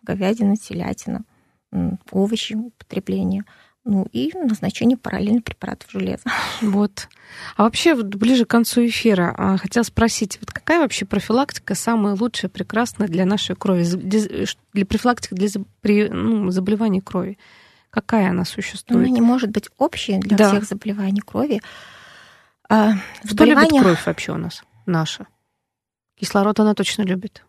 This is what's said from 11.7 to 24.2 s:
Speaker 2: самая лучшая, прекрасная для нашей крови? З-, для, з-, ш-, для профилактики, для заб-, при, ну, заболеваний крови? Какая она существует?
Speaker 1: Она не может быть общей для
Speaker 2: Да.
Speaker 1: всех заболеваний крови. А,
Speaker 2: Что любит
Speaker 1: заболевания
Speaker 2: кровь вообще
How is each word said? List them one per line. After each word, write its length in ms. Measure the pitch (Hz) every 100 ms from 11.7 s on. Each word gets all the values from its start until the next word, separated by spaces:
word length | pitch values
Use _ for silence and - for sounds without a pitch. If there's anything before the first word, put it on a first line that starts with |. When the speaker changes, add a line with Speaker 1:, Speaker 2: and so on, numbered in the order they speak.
| 202
Speaker 2:
самая 400 | - 233 202 202
лучшая, 340 | 240 - 190
прекрасная 580 | - 185 - 240 - 208
для 180 | 165 185
нашей 300 | 208 - 185
крови? 280 | 202 180
З-, 140 | 170 180
для, 220 | 190 214
з-, 260 | 208 - 202
ш-, 120 | - _
для 120 | 202 196
профилактики, 480 | 214 247 240 -
для 140 | 180 202
заб-, 180 | 202 190 _
при, 280 | 208 208 208
ну, 420 | 220 208 226 190
заболеваний 500 | 185 185 208 226 190
крови? 360 | - 190 180 202 - - - _ _
Какая 400 | - - 226 190
она 160 | 180 175
существует? 540 | - 202 190 - 240 254
Speaker 1:
Она 40 |
не 120 | 247
может 280 | 233 247 233
быть 200 | 214 - _
общей 400 | 294 - - 190
для 180 | 196 202
Speaker 2:
Да. 100 | 208
Speaker 1:
всех 160 | 202 214
заболеваний 560 | 202 214 202 196 202
крови. 400 | - 196 285 220 - - - - - - - - _ _ _
А, 240 | 214 214
Speaker 2:
Что 40 | 208 - -
любит 60 | 208
Speaker 1:
заболевания 520 | 208 226 294 320 294
Speaker 2:
кровь 240 | 196 165 -
вообще 260 | 165